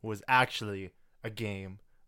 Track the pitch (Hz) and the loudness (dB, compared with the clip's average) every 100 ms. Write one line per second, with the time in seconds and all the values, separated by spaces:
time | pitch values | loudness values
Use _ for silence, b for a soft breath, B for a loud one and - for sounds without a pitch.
0 | 110 104 - 127 127 - 107 98 95 - | -8 -6 4 6 6 2 -4 -6 -8 -14
1 | _ _ 113 107 107 98 95 98 - - | _ _ -8 -4 -4 -4 -8 -12 -18 -20